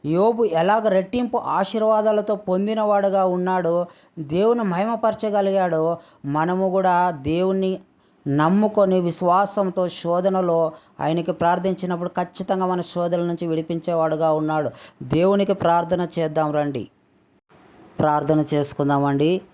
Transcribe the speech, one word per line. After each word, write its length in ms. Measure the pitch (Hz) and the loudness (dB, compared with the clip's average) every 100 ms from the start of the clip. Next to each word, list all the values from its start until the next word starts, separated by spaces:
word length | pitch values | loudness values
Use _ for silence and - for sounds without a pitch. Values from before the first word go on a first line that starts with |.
| 143 | 0
యోబు 380 | 165 220 226 | 2 2 2
ఎలాగ 440 | 220 165 175 220 214 | 0 2 2 2 2
రెట్టింపు 480 | 190 185 247 240 233 | 0 0 -4 -2 -4
ఆశీర్వాదాలతో 960 | - 160 196 220 214 214 214 214 208 | -2 -2 -2 0 2 2 2 0 0
పొందినవాడుగా 920 | 202 202 185 202 220 214 202 196 190 | -4 -2 -2 0 -2 2 2 2 2
ఉన్నాడో, 600 | 185 180 180 185 165 175 175 - _ - | 2 0 0 0 0 0 -4 -12 _ -14
దేవుని 440 | 143 170 220 240 | -4 0 2 2
మహిమపరచగలిగాడో, 1400 | 208 175 214 226 226 220 220 202 196 190 180 160 160 165 - _ | 0 -2 -2 0 -2 -2 -2 0 0 0 0 0 0 -2 -10 _
మనము 460 | 143 147 160 185 190 | -4 0 0 0 0
కూడా 400 | 190 185 175 180 | 2 2 2 2
దేవుణ్ణి 680 | 156 139 165 190 190 190 190 - _ _ _ 143 | -2 -2 0 0 0 -2 -4 -10 _ _ _ -2
నమ్ముకొని 720 | 143 156 196 214 214 190 185 | 2 4 4 2 2 2 2
విశ్వాసంతో 880 | 175 165 180 180 202 208 190 185 180 | 0 0 2 2 2 -2 -2 -2 -4
శోధనలో 840 | - 170 175 190 190 180 165 160 160 _ - | -4 -2 0 0 0 2 2 0 -4 _ -6
ఆయనకి 320 | 147 170 165 | -2 -2 -2
ప్రార్థించినప్పుడు 760 | 160 170 180 185 180 185 175 175 | 0 0 2 -2 -4 -4 -4 -4
ఖచ్చితంగా 580 | - 175 - 190 190 180 | -6 -6 -8 -4 -2 0
మన 140 | 180 | -2
శోధనల 420 | 170 175 175 170 | -4 -4 -2 -2
నుంచి 240 | 175 170 170 | -2 -4 -4
విడిపించేవాడుగా 840 | 160 160 165 175 165 160 156 160 | -4 -4 -6 -2 0 0 2 2
ఉన్నాడు. 380 | 156 151 156 139 - - _ | 2 0 -2 -4 -8 -20 _
దేవునికి 500 | 127 147 185 202 196 | -2 2 2 2 0
ప్రార్థన 560 | 196 170 170 165 175 175 170 | 0 2 2 0 -2 -2 -2
చేద్దాం 340 | 156 151 151 | -2 0 0
రండి. 360 | 151 147 131 95 _ _ _ _ _ _ _ - - - - | 0 -2 -6 -10 _ _ _ _ _ _ _ -20 -20 -20 -2
ప్రార్థన 460 | 151 147 143 156 147 | 0 2 2 0 2
చేసుకుందామండి. 840 | 147 143 - 143 139 143 139 156 185 - | 0 -2 -2 0 2 2 2 2 0 -6